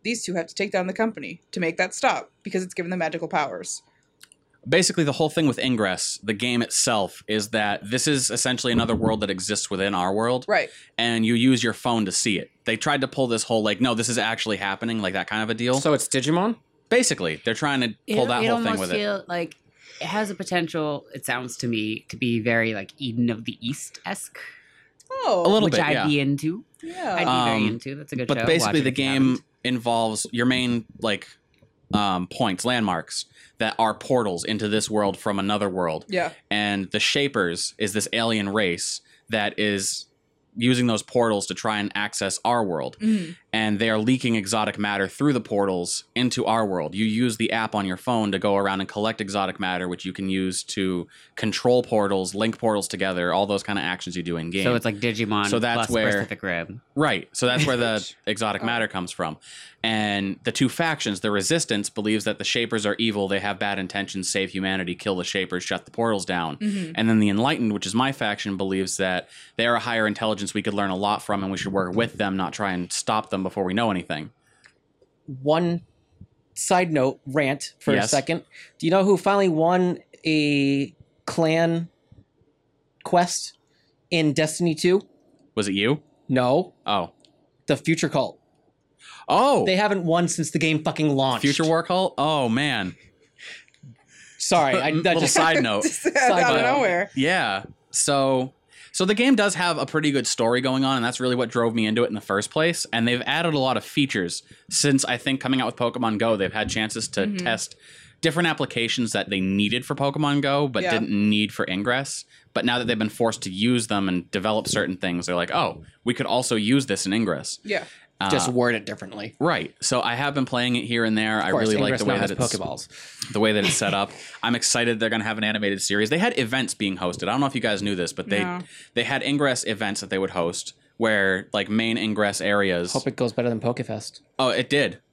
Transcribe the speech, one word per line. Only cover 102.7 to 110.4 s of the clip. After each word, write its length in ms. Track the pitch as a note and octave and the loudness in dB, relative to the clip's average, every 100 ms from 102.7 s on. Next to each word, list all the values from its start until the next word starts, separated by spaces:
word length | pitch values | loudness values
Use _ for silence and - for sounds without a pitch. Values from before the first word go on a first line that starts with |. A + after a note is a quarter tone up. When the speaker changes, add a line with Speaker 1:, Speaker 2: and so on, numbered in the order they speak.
| E3 - | 0 -2
Speaker 2:
And 140 | A#2 A#2 | 0 2
they've 140 | B2 - | 0 0
added 280 | D3 E3+ | 0 2
a 60 | D3 | 2
lot 180 | C3 A#2 | 2 0
of 60 | |
features 600 | - - C#3 A2+ F2 - - - - | -2 0 0 0 -2 -4 -12 -20 -6
since, 340 | - D3 C3+ - | 0 4 4 2
I 120 | B2 | -2
think, 240 | - C3+ | -2 -2
coming 200 | B2+ C3 | 0 0
out 40 | A#2+ | 0
with 80 | - | 0
Pokemon 420 | A#2+ B2 A#2 G#2+ | -2 2 0 2
Go, 160 | A2+ G#2+ | 2 2
they've 180 | F#2+ | 2
had 160 | G#2+ G#2+ | 0 -2
chances 380 | A2+ G#2+ A2+ A2 | -2 -2 -4 -6
to 120 | - | -2
Speaker 1:
Mm-hmm. 160 | G2+ F#3 | -2 0
Speaker 2:
test 380 | F3+ A2+ - - - - - _ | -2 -2 -4 -12 -20 -20 -20 _
different 260 | E3 D3+ E3+ | 0 2 0
applications 640 | D#3 C3 - A#2 - A2+ | 0 -2 -2 -2 0 0
that 160 | G#2 F#2+ | 0 -2
they 100 | G2 | -2
needed 460 | F#2+ G2 G#2 A#2+ B2+ | 0 2 2 0 -4
for 100 | C#3 | -2
Pokemon 460 | C#3 C#3+ D3 C#3+ | 0 0 2 2